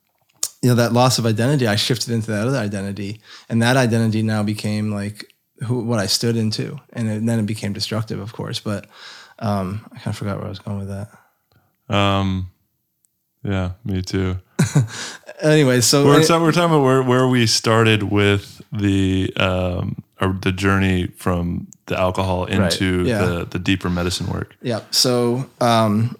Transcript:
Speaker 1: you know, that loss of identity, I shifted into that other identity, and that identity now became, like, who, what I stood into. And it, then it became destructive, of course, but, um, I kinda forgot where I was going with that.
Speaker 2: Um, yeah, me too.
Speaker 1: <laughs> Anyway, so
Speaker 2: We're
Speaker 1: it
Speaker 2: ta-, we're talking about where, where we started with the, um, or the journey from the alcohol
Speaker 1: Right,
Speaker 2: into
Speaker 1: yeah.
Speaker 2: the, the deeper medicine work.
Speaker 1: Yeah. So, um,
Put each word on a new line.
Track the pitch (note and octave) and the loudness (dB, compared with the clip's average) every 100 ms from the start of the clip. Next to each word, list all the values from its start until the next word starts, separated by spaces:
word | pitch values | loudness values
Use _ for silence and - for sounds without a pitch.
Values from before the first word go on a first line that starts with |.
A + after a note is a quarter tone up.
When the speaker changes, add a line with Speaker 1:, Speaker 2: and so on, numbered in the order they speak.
| _ _ _ - - - | _ _ _ -10 -10 -2
Speaker 1:
you | B2+ | 2
know, | A#2 | 4
that | A#2 | 2
loss | A#2+ B2+ B2 | 4 4 2
of | A2+ | 0
identity, | G#2+ A#2+ D3+ A#2 | 0 0 2 2
I | G#2 | 0
shifted | - B2 - | 0 -2 -2
into | A#2 G#2+ | -4 -2
that | G#2 A#2 | -2 -2
other | C3+ | -2
identity, | G#2 G2+ G2 G2 G2+ G#2+ - - - | -4 -4 -6 -8 -10 -12 -16 -20 -4
and | A#2 | 0
that | A#2 C3+ | 2 4
identity | B2 A#2 A2+ G#2+ | 2 2 0 0
now | A2 A2 | -2 -2
became, | G#2 G#2+ G#2+ G#2 G#2+ | -2 -4 -4 -4 -4
like, | G2+ G2+ G#2 - _ _ - A2+ | -6 -8 -10 -20 _ _ -12 -6
who, | B2 | -4
what | A#2 A#2 | -2 -2
I | F#2+ | -2
stood | - A#2 A2+ | -2 0 0
into. | A2 G#2 A#2+ C#3+ _ | -2 -4 -8 -10 _
And | - A2 | -6 -4
it, | G#2+ A2+ | -2 -2
then | A#2 | 0
it | G#2 | -2
became | G#2+ G#2 | -4 -6
destructive, | G2 - G#2+ A2 G#2 | -6 -6 -4 -4 -8
of | G2+ | -10
course, | - G#2+ A#2+ | -10 -8 -8
but, | - G2+ - - - - - - | -6 -8 -8 -20 -20 -20 -20 -8
um, | A2 G2+ F#2+ G#2 - | -4 -2 -2 -6 -10
I | - | -12
kinda | - G#2 | -8 -6
forgot | G#2 G2 | -6 -6
where | G2 | -8
I | |
was | G2+ | -10
going | - G2+ | -8 -8
with | G2 | -8
that. | G2 G#2 - _ _ _ _ _ _ - | -10 -12 -16 _ _ _ _ _ _ -4
Speaker 2:
Um, | G2+ G2+ G2 G2 F#2 F#2 _ _ _ _ _ _ _ _ _ | 0 2 2 0 -2 -6 _ _ _ _ _ _ _ _ _
yeah, | G#2 F#2+ F2+ F2+ | -4 -2 -2 -6
me | G#2+ F#2 | -6 -4
too. | F2+ F#2+ F#2 F2+ - - | -2 -2 -2 -4 -8 -2
Speaker 1:
<laughs> | - D3 A2 - - - - - | 0 2 0 -4 -14 -14 -20 -4
Anyway, | D#3 D#3 C3+ B2 | 2 4 6 4
so | A#2 C#3+ C#3+ | 4 4 6
Speaker 2:
We're | D3+ | 6
Speaker 1:
it | D#3 | 6
Speaker 2:
ta-, | E3 | 4
we're | E3 | 4
talking | D#3 E3+ D#3 | 4 4 4
about | |
where, | C3 C3 | 4 4
where | B2+ B2+ B2+ | 4 4 4
we | B2+ A2 | 4 2
started | - A#2+ A2+ A2+ G#2+ | 2 2 4 4 2
with | G2 G2+ G2+ G2+ - - - | 2 2 2 2 -2 -20 -10
the, | G#2+ G2+ G2 F#2+ F#2+ F#2 - | -2 0 2 2 0 -2 0
um, | F#2+ F#2 F#2 F2+ G2 - - - | 0 0 -2 -2 -6 -8 -14 -4
or | F#2+ F#2+ | -4 -2
the | F#2+ | -4
journey | F#2 G2 G2 F#2+ F2+ F2+ - | -2 2 2 2 0 -2 -4
from | F#2+ F2 F2 - - - - | -4 -2 -2 -6 -10 -18 -8
the | - | -2
alcohol | F#2 F#2 F#2 F2+ F2+ | -2 0 -2 -2 -2
Speaker 1:
Right, | G2 F#2 | 0 0
Speaker 2:
into | - F#2+ F2+ F2+ | 0 0 0 0
Speaker 1:
yeah. | A2 F2+ | 0 0
Speaker 2:
the, | E2+ F#2 | -2 -6
the | F#2+ | -6
deeper | F#2 F#2+ F2+ | -2 0 0
medicine | F2 F2 F2 F2+ | -2 -2 -4 -6
work. | F2 E2 _ | -6 -8 _
Speaker 1:
Yeah. | C3 G#2+ - | -8 -8 -4
So, | - C3 B2 A#2+ B2 C#3 - | -2 0 2 0 -2 -6 -2
um, | A#2+ A2+ A2 G#2 A#2 - | 2 4 4 2 0 -4